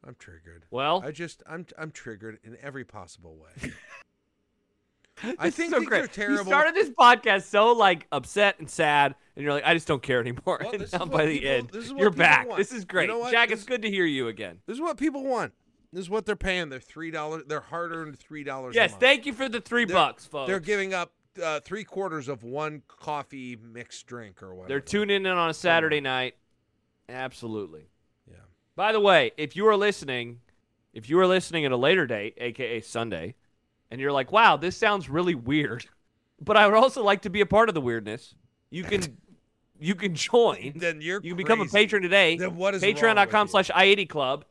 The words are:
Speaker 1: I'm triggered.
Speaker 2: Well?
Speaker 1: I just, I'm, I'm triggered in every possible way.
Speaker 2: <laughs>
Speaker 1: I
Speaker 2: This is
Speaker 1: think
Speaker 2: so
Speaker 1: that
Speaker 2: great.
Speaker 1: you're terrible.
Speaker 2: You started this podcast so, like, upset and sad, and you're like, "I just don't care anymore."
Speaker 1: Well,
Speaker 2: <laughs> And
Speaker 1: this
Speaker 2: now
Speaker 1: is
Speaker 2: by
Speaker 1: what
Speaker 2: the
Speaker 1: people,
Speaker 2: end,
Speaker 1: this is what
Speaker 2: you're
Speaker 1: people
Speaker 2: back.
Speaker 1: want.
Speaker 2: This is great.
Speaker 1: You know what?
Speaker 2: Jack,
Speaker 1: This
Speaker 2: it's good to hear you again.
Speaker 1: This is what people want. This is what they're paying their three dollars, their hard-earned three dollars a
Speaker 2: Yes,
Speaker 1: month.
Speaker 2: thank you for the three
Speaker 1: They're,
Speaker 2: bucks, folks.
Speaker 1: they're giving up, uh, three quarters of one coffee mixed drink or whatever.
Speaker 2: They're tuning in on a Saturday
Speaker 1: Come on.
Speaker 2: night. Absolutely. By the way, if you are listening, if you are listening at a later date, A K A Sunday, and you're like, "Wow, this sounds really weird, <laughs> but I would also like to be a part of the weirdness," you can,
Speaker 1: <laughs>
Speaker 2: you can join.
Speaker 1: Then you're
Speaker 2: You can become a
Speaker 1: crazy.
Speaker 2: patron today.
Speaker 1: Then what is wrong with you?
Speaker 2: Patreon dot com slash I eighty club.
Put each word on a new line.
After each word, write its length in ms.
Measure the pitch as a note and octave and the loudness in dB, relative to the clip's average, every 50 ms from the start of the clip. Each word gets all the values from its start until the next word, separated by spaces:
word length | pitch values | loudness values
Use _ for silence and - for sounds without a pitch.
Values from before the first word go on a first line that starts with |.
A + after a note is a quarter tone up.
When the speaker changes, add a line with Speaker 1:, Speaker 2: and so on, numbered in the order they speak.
| _ | _
Speaker 1:
I'm 100 | C2+ B2 _ | -20 -20 _
triggered. 460 | - - E2+ E2 D#2+ E2 E2+ E2+ _ _ | -20 -20 -20 -20 _ -20 -20 -20 _ _
Speaker 2:
Well? 320 | - B2 C3+ D3 E3 F#3+ F3+ | -6 -4 0 0 0 0 -2
Speaker 1:
I 80 | C#3 | -6
just, 300 | D3+ D3+ E3+ D#3+ - _ - - | -12 -12 -12 -14 -14 _ -18 -16
I'm, 180 | D#3 E3+ F3 _ - - | -16 -16 -16 _ -16 -14
I'm 120 | D#3 D#3 | -14 -14
triggered 480 | D3+ - - B2 A2+ G2 G#2+ A2 G#2+ G#2 _ | -14 -16 -16 -16 -16 -14 -14 -16 -18 -18 _
in 120 | A2+ A#2 A2+ | -20 -20 -18
every 220 | B2 C#3 C3 C3+ A#2+ | -18 -16 -14 -14 -16
possible 520 | _ - G#2+ F#2 E2+ - _ E2+ E2 D#2+ | _ -16 -20 -20 -20 -20 _ -20 -20 -20
way. 340 | D#2 D#2 D#2 _ - - B3+ - | -20 -20 _ _ -14 -14 -14 -14
Speaker 2:
<laughs> 40 | - - - - - - _ _ _ _ _ _ _ _ _ _ _ _ _ _ _ _ _ _ _ _ _ _ - | -16 -20 -20 -20 -20 -20 _ _ _ _ _ _ _ _ _ _ _ _ _ _ _ _ _ _ _ _ _ _ -12
Speaker 1:
I 140 | - A3 F4+ - - | -10 -10 -8 -4 -4
Speaker 2:
This 40 | F4 | -4
is 40 | C#4+ | -4
Speaker 1:
think 180 | - E4 E4+ | -4 -4 0
Speaker 2:
so 80 | E4+ C4+ | 0 -2
Speaker 1:
that 60 | - | 0
Speaker 2:
great. 120 | - A#3 F#3 | 0 0 -2
Speaker 1:
you're 60 | - - | -2 -2
terrible. 300 | - F#3+ G#3 G#3 - G#3 | -8 -8 -4 -2 -2 -2
Speaker 2:
You 60 | G3+ | 0
started 300 | F#3+ F#3 C#4+ D4+ D#4+ E4 | 0 2 2 2 2 2
this 160 | F#4 G#4+ D4 | 0 -2 -2
podcast 540 | B3 - B3 A#3+ A#3+ A#3+ - A3+ G3 F#3+ - | 4 6 8 8 8 6 4 0 0 0 -2
so, 280 | - - G3+ G#3+ A3+ | 0 2 4 4 4
like, 340 | A#3+ A#3 G#3 G3 F3+ D#3 - _ | 4 4 4 4 4 2 -4 _
upset 460 | - C#3+ B2+ - - G3+ G#3 G3+ F#3+ _ | -6 -6 -6 -4 0 2 2 2 2 _
and 100 | D#3 - | -12 -14
sad, 460 | - - E3 D3+ D3 D3 C#3+ C#3 C#3 _ _ _ _ | -2 0 0 2 4 4 4 2 0 _ _ _ _
and 60 | - C#3+ | -6 -4
you're 80 | D3 C#3+ | -2 -2
like, 100 | D3 B2 | 0 2
"I 80 | D3 | 2
just 140 | E3+ E3 - | 2 2 2
don't 160 | - D#3 C3 | -2 -4 -4
care 180 | - - C3 B2 | 0 0 0 0
anymore." 380 | A#2 B2 A#2+ B2 - F#3 F3 - | 0 -2 -6 -6 -4 -4 -4 -4
Speaker 1:
Well, 100 | - A3 | -6 -8
Speaker 2:
<laughs> 20 | |
And 80 | A#3+ G3+ | -8 -8
Speaker 1:
this 100 | - - | -8 -6
Speaker 2:
now 120 | - F3 F3 | -6 -6 -4
Speaker 1:
is 40 | E3+ | -2
Speaker 2:
by 80 | - D#3+ | 0 0
Speaker 1:
what 80 | D#3 | 0
Speaker 2:
the 120 | D#3 D#3 C#3+ | 0 0 -2
Speaker 1:
people, 120 | - C#3 | -2 -2
Speaker 2:
end, 200 | C3+ B2 A#2+ B2 | -2 -2 -2 -4
Speaker 1:
this 120 | - G#3+ A#3 | -12 -12 -12
is 60 | A3+ | -10
what 80 | C#4 - | -2 2
Speaker 2:
you're 100 | F#3+ G#3+ | 2 2
Speaker 1:
people 80 | E3+ E3 E3+ | 4 6 6
Speaker 2:
back. 240 | E3 D3+ C3+ G#2+ - | 6 6 6 4 0
Speaker 1:
want. 100 | G#3+ F3 | -2 -4
Speaker 2:
This 140 | G#3 - | -4 -4
is 120 | C4 A#3 F#3+ | -4 -12 -12
great. 180 | F3+ F3+ F#3 | -4 -2 0
Speaker 1:
You 60 | D#3 C3 A3 | 0 0 -2
know 40 | A#3 | -4
what? 100 | A#3 B3 | -4 0
Speaker 2:
Jack, 160 | A3+ A#3 A#3 A3+ | 2 2 2 2
Speaker 1:
This 120 | A3 G#3+ | 0 -6
Speaker 2:
it's 60 | G3+ - | -4 -6
good 120 | B3+ B3 | -6 -4
to 80 | G#3+ A3 | -4 -4
hear 140 | G3+ F#3+ F3+ | 0 0 0
you 220 | D#3+ C#3+ C3 B2 A#2 | 0 0 -2 -4 -4
again. 300 | A2 G2+ G#2+ F#2 E2+ F#2 _ | -6 -8 -12 -12 -12 -16 _
Speaker 1:
This 80 | - G#3+ | -12 -10
is 60 | B3+ | -6
what 160 | D#4 F4 D4+ - | -6 -6 -6 -2
people 260 | C4+ D#4+ C4+ C#4+ C4+ | -4 -4 -4 -4 -6
want. 280 | C4+ B3+ A3+ F3+ A#2 _ _ _ _ _ _ _ _ | -4 -4 -4 -4 -6 _ _ _ _ _ _ _ _
This 80 | - F3 | -14 -14
is 80 | F#3+ E3+ | -10 -6
what 160 | G3 A3 G#3 | -6 -6 -4
they're 80 | G#3+ G#3 | -4 -6
paying 320 | - - G3 F#3 F3+ E3+ D3 | -4 -2 -4 -4 -4 -4 -6
their 120 | C3+ B2+ | -10 -16
three 300 | _ _ - D#3 D#3+ E3 | _ _ -18 -14 -12 -10
dollars, 320 | D#3+ D#3+ D3+ D3+ D#3+ D#3+ C#3 | -8 -8 -8 -8 -8 -10 -8
their 140 | C#3 D3+ D3 | -8 -8 -8
hard-earned 580 | - - D3 E3+ E3+ E3+ E3 E3 D#3+ D3+ C#3+ - | -8 -8 -8 -8 -8 -8 -8 -10 -10 -12 -14 -18
three 240 | _ _ D3+ D3+ C#3+ | _ _ -16 -12 -10
dollars 300 | C#3 C3+ C3+ C3 B2+ A#2+ | -10 -10 -10 -10 -4 0
a 60 | A#3 | 2
Speaker 2:
Yes, 100 | A3 F3 | 2 2
Speaker 1:
month. 100 | A3 F#3+ | 2 2
Speaker 2:
thank 240 | A#3+ B3+ C#4 C4+ G#3+ | 4 4 4 4 0
you 80 | C#4+ | -8
for 160 | A#3+ A3 C4+ C4+ | -8 -6 -6 -6
the 120 | A3 A#3+ | -6 -8
three 240 | - - A#3 A#3+ A#3+ | -8 -2 0 0 0
Speaker 1:
They're, 100 | - F3 | 2 2
Speaker 2:
bucks, 320 | F#3 D#3 C3+ A2+ _ - | 2 2 2 -2 _ -20
folks. 220 | - - D3 C3+ D3 | -12 -10 -8 -4 -4
Speaker 1:
they're 120 | F#3+ F#3+ | -4 -4
giving 320 | D#3 E3 G#3 G3+ G3 F#3+ | -2 -4 -2 -2 -2 -4
up, 200 | F#3+ F3+ F3 E3+ _ _ _ _ _ F#3 | -4 -6 -6 -8 _ _ _ _ _ -8
uh, 180 | E3+ D#3+ D#3 D3 | -6 -4 -4 -6
three 240 | _ - F#3 A3 G3+ | _ -8 -10 -10 -10
quarters 420 | _ - F#3 G3 F#3 D#3+ D#3 C3 C3 | _ -8 -6 -6 -6 -6 -8 -8 -8
of 140 | C#3+ A#2 | -10 -10
one 400 | A2+ A#2 B2+ C#3+ D#3 D#3 D3+ D3 _ _ | -10 -10 -8 -6 -6 -6 -8 -12 _ _
coffee 680 | _ _ - D#3 D3+ D3 C3+ _ C#3+ C3+ B2+ B2 B2 | _ _ -10 -8 -8 -8 -8 _ -16 -16 -14 -14 -14
mixed 500 | A2 A2+ A#2 A2+ A#2+ A#2 _ - - - | -16 -18 -20 -18 -18 -16 _ -18 -20 -18
drink 360 | _ B2 A#2+ A2+ G2+ F2+ _ | _ -16 -16 -16 -18 -20 _
or 100 | - F#2+ F#2 | -20 -18 -18
whatever. 140 | F#2 F#2 F#2 | -18 -10 -4
Speaker 2:
They're 120 | C3+ C#3+ | -4 -4
tuning 440 | C#3 - G3 G#3 G#3 G3+ G3+ G3 F#3+ | -4 -2 -2 0 0 2 0 0 2
in 20 | |
on 220 | F#3 F#3 F3 E3+ E3 | 0 2 2 0 0
a 60 | D#3 | -2
Saturday 440 | - - F3+ E3 E3 D#3+ D#3+ D3+ D3 | -2 2 4 4 4 4 2 0 0
Speaker 1:
Come 60 | C#3+ C3+ | 0 -2
on. 40 | |
Speaker 2:
night. 220 | C3 B2+ B2+ B2+ - _ _ _ _ _ _ _ _ _ _ _ _ _ _ - | -2 -2 -4 -6 -8 _ _ _ _ _ _ _ _ _ _ _ _ _ _ -16
Absolutely. 760 | C3 B2+ C3 C3 B2 - - A#2 A2 G#2+ G2+ E2 D#2+ D2+ D#2 E2 _ _ _ _ _ _ _ _ F2 F2 - _ _ _ _ _ _ | -12 -10 -10 -10 -12 -12 -12 -10 -8 -8 -10 -10 -14 -20 -20 _ _ _ _ _ _ _ _ _ -20 -20 -20 _ _ _ _ _ _
By 160 | - F#3 G#3+ | -2 0 0
the 80 | A3 G#3+ | 2 4
way, 320 | G3+ G3+ F#3 D#3+ C3 A2+ - | 6 8 8 8 6 4 0
if 180 | - D3+ C#3 - | -4 -8 -8 -4
you 100 | E3+ G3+ A3 | 2 4 4
are 80 | G#3+ | 4
listening, 640 | G3 G3+ G#3 G3 - - C#3 C3 B2 A#2+ A#2+ A#2+ A#2+ _ _ _ _ _ _ _ _ _ _ | 4 2 0 0 -2 -6 -6 -6 -6 -6 -8 -12 -20 _ _ _ _ _ _ _ _ _ _
if 160 | _ A2+ A2 A#2 | _ -18 -8 0
you 100 | D3+ F3 | 2 4
are 60 | F#3 | 4
listening 380 | F3+ F#3 F#3 F3 - E3 E3 D3+ | 6 4 2 0 -2 -4 -2 0
at 80 | C#3 | 0
a 40 | B2+ | 0
later 300 | A#2+ B2+ D3 F#3 F#3+ D#3+ | 2 4 4 4 2 2
date, 280 | A#2+ A#2+ G#2 G2+ A2+ - - | -2 -2 -6 -6 -8 -10 -8
A 140 | A#2+ B2 | -8 -8
K 260 | A#2 - C3 A2 A#2 A2+ | -6 -6 -8 -6 -6 -8
A 20 | |
Sunday, 520 | G#2 - - A#2 A#2 A2+ G2 D#2+ D#2+ F#2+ B2 _ _ _ _ _ _ _ _ _ _ _ | -10 -8 -6 -6 -6 -4 -6 -8 -8 -10 -12 _ _ _ _ _ _ _ _ _ _ _
and 100 | A2+ B2+ | -12 -6
you're 120 | C3+ C#3+ | -4 -2
like, 200 | C#3+ C#3 C3 B2+ | 0 0 -2 0
"Wow, 240 | F3 G#3+ A3+ G#3 E3 | 2 6 6 6 6
this 200 | - D3+ F3+ F3+ | 4 0 -6 -4
sounds 320 | - A3 G#3+ G#3 G3 D#3 B2+ | 0 0 0 0 0 -4 -4
really 260 | C3 D#3 F3+ F3+ E3+ | -4 -2 0 0 -2
weird, 520 | B2+ A#2 A#2+ C#3+ D#3 C#3+ A2 A2 A#2+ - _ _ _ _ _ _ | -4 -4 -2 -2 -2 -2 -2 -6 -10 -14 _ _ _ _ _ _
<laughs> 260 | _ _ _ _ _ | _ _ _ _ _
but 160 | D3+ D#3+ G#3+ | -2 2 6
I 100 | G#3+ G#3 | 6 6
would 80 | G3+ G#3 | 8 8
also 260 | A3 B3 C4+ C4 C#4+ A3 | 6 6 4 2 2 2
like 180 | G3+ G3 F#3 | 2 2 2
to 80 | - G#3+ | 0 -6
be 100 | F3 G#3 | 0 0
a 60 | G3 | 0
part 220 | E3 F#3+ G#3 A#3 A3 | 2 4 4 4 4
of 60 | F#3+ | 2
the 60 | D#3+ | -2
weirdness," 540 | C3+ B2 A#2 A2+ G#2 G#2+ G#2+ A2+ - - _ _ _ _ _ _ _ _ | -2 -2 -4 -4 -4 -8 -10 -10 -12 -20 _ _ _ _ _ _ _ _
you 120 | - E3+ F#3 | -12 -12 -6
can, 320 | - G3+ F#3+ F3+ D#3 A#2 - _ _ - _ _ _ | -2 -2 -2 -2 -4 -12 -18 _ _ -20 _ _ _
Speaker 1:
<laughs> 300 | _ _ _ _ _ _ | _ _ _ _ _ _
Speaker 2:
you 160 | D3+ E3 G3+ | -4 -4 -2
can 200 | E3+ G#3 G3 E3+ | -2 -2 -4 -2
join. 580 | C#3+ - - - A#3+ A#3 G3+ C3 F2 G#2+ C3+ D3 | -4 -4 2 4 6 6 4 2 -2 -8 -12 -10
Speaker 1:
Then 240 | E3 F3 E3+ D#3+ D3+ | -4 -4 -4 -4 -4
you're 200 | D3+ E3 F#3 G3+ | -6 -6 -6 -6
Speaker 2:
You 80 | E3+ E3 | -6 -8
can 60 | F3 | -8
become 240 | E3+ F#3+ - A3 A3+ | -6 0 0 2 0
a 40 | G3 | 0
Speaker 1:
crazy. 140 | C3 - G#3 G#3+ | 0 4 4 4
Speaker 2:
patron 160 | G3+ A3 G3+ | 4 2 -2
today. 340 | F#3 F3+ F#3 G3+ F#3+ D#3+ E3 | 0 4 4 6 6 6 4
Speaker 1:
Then 200 | E3 F3+ F#3 F3 | 0 -4 -6 -4
what 180 | E3+ F#3 G3 G3 | -2 -2 -2 0
is 80 | F#3+ | 0
wrong 80 | F3+ G3+ | 0 0
with 80 | G#3+ - | 2 2
you? 40 | A3+ A3+ | 2 4
Speaker 2:
Patreon 60 | A3 | 4
dot 160 | G#3 G3+ F#3+ | 4 2 4
com 160 | G#3 G#3+ G#3 G3 | 4 2 2 4
slash 220 | - G3+ F#3 - - | 2 2 2 2 4
I 100 | F3+ F#3+ | 4 6
eighty 220 | G3 G3+ G3+ F#3+ | 6 6 4 2
club. 380 | D3+ - D3+ C#3 B2+ C3+ D3 - _ | -4 -4 -4 -2 -2 -2 -4 -8 _